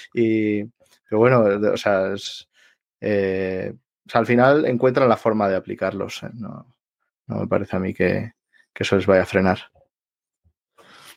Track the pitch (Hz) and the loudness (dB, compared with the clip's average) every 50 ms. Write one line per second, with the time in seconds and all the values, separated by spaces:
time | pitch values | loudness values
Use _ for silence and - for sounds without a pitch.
0 | - - - 123 113 110 110 110 107 107 104 104 104 120 - _ _ _ _ _ | -18 -8 -4 -2 0 0 0 0 0 -2 -2 -2 -4 -8 -12 _ _ _ _ _
1 | _ _ 107 107 117 127 131 120 110 101 101 104 104 101 92 - - 107 101 95 | _ _ 0 2 4 6 6 4 4 4 2 2 0 0 0 0 0 0 0 0
2 | 95 98 98 98 - - - - - _ _ _ _ _ _ _ _ _ _ _ | 0 -2 -4 -8 -10 -14 -16 -18 -20 _ _ _ _ _ _ _ _ _ _ _
3 | - 107 104 101 98 95 95 95 95 92 95 92 101 101 113 - _ _ _ _ | -6 -2 -2 0 0 -2 -2 -4 -4 -4 -6 -6 -8 -8 -10 -14 _ _ _ _
4 | _ - - 120 110 117 120 120 123 135 143 151 151 - 127 120 131 131 127 139 | _ -2 -2 0 2 2 4 4 6 6 4 4 2 0 0 2 2 2 2 2
5 | 135 120 107 - - 117 110 107 101 98 95 92 - 98 101 - 92 95 98 98 | 2 2 2 2 0 0 0 0 0 0 0 -2 -4 -8 -8 -6 -6 -4 -4 -6
6 | 98 - - - - - - 120 101 - - - - _ _ _ _ _ _ _ | -8 -10 -10 -12 -14 -14 -14 -14 -14 -14 -16 -18 -20 _ _ _ _ _ _ _
7 | _ _ _ _ _ - 110 107 98 92 95 98 98 - - 92 92 95 - - | _ _ _ _ _ -8 -6 -6 -2 -2 -2 -2 -2 -4 -4 -4 -4 -4 -2 0
8 | 92 90 95 101 107 117 - _ _ _ _ _ _ _ - - 98 - 98 95 | 0 0 0 -2 -4 -8 -12 _ _ _ _ _ _ _ -10 -8 -2 0 0 0
9 | 90 98 95 92 90 - - 95 95 92 95 - - - _ _ _ _ _ _ | 2 4 4 4 2 2 0 2 2 2 0 0 -4 -12 _ _ _ _ _ _
10 | _ _ _ _ _ _ _ _ _ _ _ _ _ _ _ _ _ _ - - | _ _ _ _ _ _ _ _ _ _ _ _ _ _ _ _ _ _ -20 -20
11 | - - - | -20 -20 -20